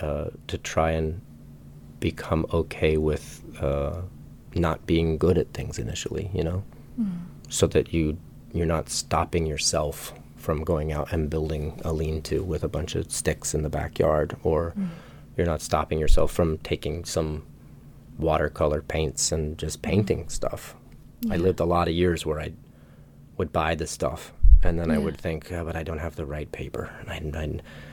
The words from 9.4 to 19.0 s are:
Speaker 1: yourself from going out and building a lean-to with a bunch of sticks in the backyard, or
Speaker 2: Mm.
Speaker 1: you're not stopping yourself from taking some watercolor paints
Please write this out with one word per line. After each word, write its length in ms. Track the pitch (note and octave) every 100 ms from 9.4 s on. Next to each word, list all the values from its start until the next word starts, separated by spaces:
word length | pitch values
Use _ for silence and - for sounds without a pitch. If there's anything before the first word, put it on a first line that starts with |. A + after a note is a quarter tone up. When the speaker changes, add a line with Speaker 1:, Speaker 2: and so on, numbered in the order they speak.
Speaker 1:
yourself 720 | D#2 D2 - D#2+ D2+ - - - - -
from 280 | - D2+
going 260 | D#2+ D#2+ D#2
out 220 | D2+ D2
and 160 | E2 D2+
building 500 | D#2+ D#2 D#2 D2 -
a 80 | E2
lean-to 500 | D#2 D#2 D#2 - D2+
with 220 | F2 D#2
a 40 | D#2
bunch 260 | D2+ E2+
of 180 | E2 E2+
sticks 400 | - D#2+ D#2+ -
in 60 | D2+
the 60 | D2+
backyard, 680 | C#2+ D2+ - D#2+ D2+ D2+ -
or 300 | E2+ D#2 E2+ G3+
Speaker 2:
Mm. 100 | F2 E2 - - - -
Speaker 1:
you're 100 | E2+
not 140 | D#2
stopping 380 | - D#2 D2+ D#2
yourself 340 | D2+ - D#2+
from 240 | - E2 D#2
taking 460 | - D#2 D2+ D#2+
some 380 | E2+ E2+ D#2 D#2 - - - - - - - -
watercolor 640 | D#2 D#2 D2+ - D#2 D2+
paints 500 | - D#2+